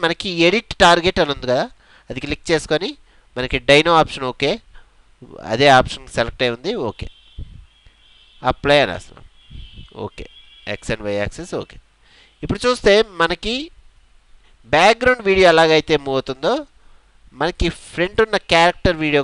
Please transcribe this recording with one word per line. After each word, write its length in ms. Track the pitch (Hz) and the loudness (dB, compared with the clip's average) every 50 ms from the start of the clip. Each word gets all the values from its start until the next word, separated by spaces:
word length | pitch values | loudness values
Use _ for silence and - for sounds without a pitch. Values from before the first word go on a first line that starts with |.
| 170 | -4
మనకి 260 | 165 170 - - 202 175 165 165 | -4 -4 -4 -8 -6 -2 2 2
ఎడిట్ 260 | 170 190 233 - - - - 190 | 2 2 0 -4 -4 -2 2 4
టార్గెట్ 360 | 175 175 175 165 185 180 196 170 | 4 4 4 2 0 0 0 -2
అని 100 | 147 139 | -2 -4
ఉంది 120 | 110 123 123 123 | -6 -4 -2 -2
కదా, 120 | 139 185 254 - _ _ _ _ _ _ - | -2 -2 -4 -10 _ _ _ _ _ _ -14
అది 100 | 123 127 143 | -12 -10 -8
క్లిక్ 220 | 143 147 - - - | -8 -8 -8 -4 -2
చేసుకొని 400 | 170 151 - - 151 156 185 254 294 - _ _ _ _ _ _ - | -2 -2 -2 -2 -4 -4 -4 -6 -10 -12 _ _ _ _ _ _ -10
మనకి 220 | 123 127 123 - 131 120 - | -8 -6 -4 -6 -4 0 4
డైనో 240 | 143 147 156 170 170 160 | 4 4 4 4 4 2
ఆప్షన్ 260 | 151 - - 143 135 127 120 | 2 0 -2 -10 -8 -8 -6
ఓకే, 180 | - 139 143 202 226 _ _ - - - _ _ _ _ _ _ - - - - - - 87 113 | -4 -4 -4 -4 -6 _ _ -20 -20 -20 _ _ _ _ _ _ -20 -20 -20 -20 -16 -10 -6 -2
అదే 160 | 120 139 143 135 127 | 2 4 6 6 4
ఆప్షన్ 280 | 123 - - - 131 - - | 4 0 -4 -14 -16 -10 -6
సెలెక్ట్ 260 | - 117 117 - - 131 | -4 -4 -4 -4 -4 -4
అయి 80 | 123 117 | -4 -4
ఉంది. 160 | 120 131 180 240 208 139 107 | -6 -8 -8 -6 -6 -6 -8
ఓకే, 180 | - - - - - _ _ _ _ - - - - - - _ _ _ _ _ _ _ _ _ _ _ _ _ _ - 135 127 127 | -8 -10 -14 -16 -18 _ _ _ _ -18 -18 -16 -18 -20 -20 _ _ _ _ _ _ _ _ _ _ _ _ _ _ -8 -6 -6 -6
అప్లై 260 | - - 143 143 147 131 | -4 0 2 2 2 2
అని 80 | 98 87 | 0 -2
వేస్తున్నాం. 320 | 90 - - - - - - _ _ _ - - - - - - - - - - - 101 | -8 -12 -18 -20 -20 -20 -20 _ _ _ -20 -20 -20 -20 -20 -20 -20 -20 -20 -16 -14 -14
ఓకే, 200 | 104 - - - - - - - - - - - 95 104 - | -14 -14 -16 -20 -20 -20 -20 -20 -20 -20 -18 -14 -12 -12 -12
X 140 | - - 113 | -8 -10 -10
and 100 | 107 104 104 | -8 -6 -6
Y 40 | 101 101 104 | -4 -4 -4
యాక్సిస్ 300 | 101 - - 170 - - 131 - | -6 -8 -12 -14 -10 -10 -10 -10
ఓకే. 140 | - - - - _ _ _ _ _ _ _ _ _ _ _ - | -12 -16 -20 -20 _ _ _ _ _ _ _ _ _ _ _ -4
ఇప్పుడు 180 | 143 185 202 - | -4 -4 -2 -2
చూస్తే 280 | 247 247 240 - 220 196 214 220 214 185 165 | -2 -2 2 2 4 4 4 2 0 -2 -2
మనకి 340 | 165 165 175 - - 208 233 262 302 349 - _ - - _ _ _ _ _ _ _ _ - - _ _ _ _ _ 113 113 | -2 -2 -2 -4 -6 -6 -6 -8 -8 -12 -16 _ -20 -20 _ _ _ _ _ _ _ _ -20 -20 _ _ _ _ _ -2 0
బ్యాక్‌గ్రౌండ్ 500 | 120 175 214 226 226 240 254 247 247 214 196 | 2 4 4 2 2 2 0 0 0 0 0
వీడియో 180 | 190 190 185 175 160 | 2 4 6 6 6
ఎలాగైతే 420 | 160 165 160 160 156 147 - 160 143 139 | 6 4 4 4 2 2 0 -2 -2 -2
మూవ్ 120 | 139 135 135 | -2 -4 -4
అవుతుందో 340 | - - 127 131 147 175 240 311 285 - _ _ _ - - _ _ _ _ _ _ - - 127 | -4 -6 -6 -4 -2 -2 -2 -4 -6 -10 _ _ _ -20 -20 _ _ _ _ _ _ -16 -10 -6
మనకి 280 | 147 170 175 - 175 165 - - - - | -6 -6 -4 -4 -4 -4 -4 -8 -14 -12
ఫ్రంట్ 280 | - 156 170 190 208 - 220 | -6 -4 -4 -2 0 -2 -2
ఉన్న 120 | 220 208 190 - - 175 | 0 -2 -4 -2 0 2
క్యారెక్టర్ 440 | 165 170 175 175 - - 190 170 156 156 | 4 4 2 2 0 -2 -2 -2 -2 -2
వీడియో 200 | 151 147 143 | 0 0 0